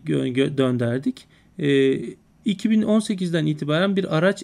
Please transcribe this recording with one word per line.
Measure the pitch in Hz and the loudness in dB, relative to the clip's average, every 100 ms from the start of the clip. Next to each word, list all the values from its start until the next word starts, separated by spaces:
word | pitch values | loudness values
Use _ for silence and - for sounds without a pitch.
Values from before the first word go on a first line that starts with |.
| - | -2
gö-, | 143 131 | -2 0
gö-, | 123 143 139 | 0 0 2
döndürdük? | 131 123 120 123 190 - - _ _ - | 0 2 0 -2 -4 -6 -18 _ _ -4
E, | 147 139 135 135 - - _ _ | 2 4 4 2 -6 -14 _ _
iki | - 185 214 | -4 -2 0
bin | 220 | 0
on | 214 214 | 4 2
sekizden | 214 190 180 165 151 | 0 -4 -2 -2 -2
itibaren | 151 147 156 196 196 | -2 -2 0 0 -2
bir | 185 156 | 0 0
araç | 185 202 | 0 -2